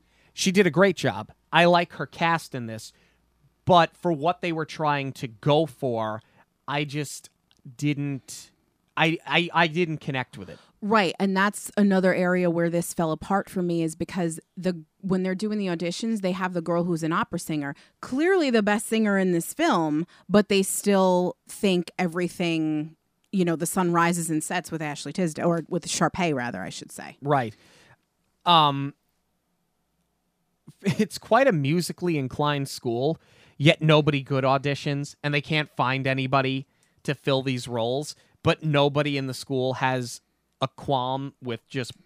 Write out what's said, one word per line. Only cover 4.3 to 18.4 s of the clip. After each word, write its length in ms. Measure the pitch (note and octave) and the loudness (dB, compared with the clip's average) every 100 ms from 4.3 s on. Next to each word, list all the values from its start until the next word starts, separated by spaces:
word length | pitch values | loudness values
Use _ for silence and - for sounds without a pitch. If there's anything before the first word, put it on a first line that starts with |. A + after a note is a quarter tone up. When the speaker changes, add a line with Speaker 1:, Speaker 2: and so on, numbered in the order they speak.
| F3+ | 0
Speaker 1:
they 120 | F3 | -2
were 120 | D#3+ | -4
trying 480 | D3+ - D3+ C#3+ C3+ | -6 -2 0 0 -2
to 120 | - B2+ | -8 -12
go 400 | A2 D3 D3 D#3+ | -4 2 4 2
for, 560 | - C3+ A2+ A2 G#2+ - _ _ _ - | -4 -4 -4 -4 -6 -12 _ _ _ -4
I 160 | D3 | -4
just 440 | D3 D3 C#3+ - - _ _ _ C#3+ A#2+ | -2 -6 -8 -12 -18 _ _ _ -20 -4
didn't, 760 | D3 C#3+ C#3+ C3+ - - - _ _ _ _ - | -2 -2 -4 -8 -12 -18 -20 _ _ _ _ 0
I, 220 | D#3+ E3 - | 0 0 0
I, 220 | D#3+ F3 | 0 2
I 140 | D#3+ E3+ | 0 0
didn't 320 | D#3+ F3 D3+ | 0 -2 -4
connect 400 | - C3 B2 A2 | -4 -6 -6 -12
with 100 | F#2 | -16
it. 120 | - _ _ | -18 _ _
Speaker 2:
Right. 320 | G3+ G#3+ F3 - | 2 2 2 0
And 160 | G3 F#3+ | 0 2
that's 340 | G3+ - - - | 0 -2 -4 2
another 380 | G3+ F#3+ F#3 | 4 4 4
area 340 | - F3+ F3+ F3+ | 2 2 2 2
where 220 | E3+ E3+ | 2 0
this 240 | E3+ - | 0 -4
fell 180 | - D#3+ | -2 -2
apart 380 | D#3 - G3 - | -2 -2 -2 -2
for 100 | F#3+ | -4
me, 220 | F3 E3+ | -2 -2
is 120 | D#3+ | -2
because 460 | D#3+ E3+ F#3+ E3+ D#3+ - - | -4 -8 -4 -4 -4 -14 -6
the, 260 | F3+ E3+ D#3 _ | -6 -6 -12 _
when 200 | F#3+ F#3 | -4 -2
they're 120 | F#3 | -2
doing 240 | F#3 G#3+ G#3+ | -4 -4 -4
the 80 | F#3+ | -2
auditions, 560 | E3+ F3 - A3+ A3 | -2 -4 -4 -4 -2
they 100 | F#3 | -2
have 220 | F3+ F#3 | -2 -4
the 80 | F3 | -4
girl 220 | E3 E3+ | 0 0
who's 180 | F3+ E3 | 0 -2
an 100 | D#3+ | 0
opera 260 | F3 A#3 - | -2 -2 -6
singer, 360 | - D3+ C#3+ D3 _ _ | -4 -4 -4 -8 _ _
clearly 480 | - B3+ E4+ F#4+ | -6 0 2 4